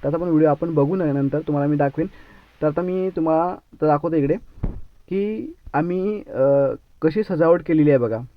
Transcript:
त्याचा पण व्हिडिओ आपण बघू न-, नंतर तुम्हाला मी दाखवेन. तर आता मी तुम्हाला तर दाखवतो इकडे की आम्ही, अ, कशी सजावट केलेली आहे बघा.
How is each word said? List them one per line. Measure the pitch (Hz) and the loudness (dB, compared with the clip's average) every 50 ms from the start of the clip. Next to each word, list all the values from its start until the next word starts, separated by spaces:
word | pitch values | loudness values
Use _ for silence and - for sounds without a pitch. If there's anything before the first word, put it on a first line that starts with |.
त्याचा | - 143 147 165 | -4 -2 -4 -2
पण | 170 180 | -2 0
व्हिडिओ | 165 151 156 156 | 2 4 4 4
आपण | 143 143 - 170 165 | 2 2 -2 -2 2
बघू | 151 139 143 185 | 2 2 2 2
न-, | 190 | -2
नंतर | 180 151 139 139 139 135 131 151 | -2 0 0 0 0 0 -2 -2
तुम्हाला | 156 - 151 143 143 143 | -4 -2 -2 -2 0 0
मी | 151 143 | 0 0
दाखवेन. | 143 139 - - 170 190 - - - - - - - _ _ _ | 0 0 0 -4 -6 -6 -6 -16 -20 -20 -20 -20 -20 _ _ _
तर | - 151 | -2 -2
आता | 151 165 | -2 -2
मी | 175 180 185 185 185 185 | -4 -2 -2 -2 -4 -4
तुम्हाला | 185 180 160 160 160 160 165 180 180 - _ _ - - | -2 -2 0 0 2 2 0 -2 -4 -8 _ _ -8 -2
तर | - 151 | 0 2
दाखवतो | 151 147 147 170 160 | 2 2 0 -2 0
इकडे | 160 139 139 - - - - - - - - - - - - - - - - | 0 0 0 0 -2 -4 -14 -14 -6 -6 -6 -6 -6 -12 -16 -18 -20 -14 -6
की | 180 196 202 208 220 220 - 294 339 _ _ - - | -4 -4 -2 -4 -4 -6 -8 -12 -14 _ _ -6 -4
आम्ही, | 143 160 175 180 185 185 208 214 208 - - | -4 -2 -2 -2 -2 -2 -2 -4 -6 -8 -10
अ, | - 120 131 139 139 139 139 135 120 - _ _ _ _ | -2 0 2 4 4 4 2 0 -2 -4 _ _ _ _
कशी | - 160 165 214 214 | -2 -2 0 0 -4
सजावट | - 196 151 165 165 170 175 160 - | -2 0 0 4 4 4 2 2 0
केलेली | 170 156 151 147 | 2 4 4 6
आहे | 143 131 | 4 4
बघा. | 120 113 110 110 120 123 _ | 2 0 -2 -4 -8 -10 _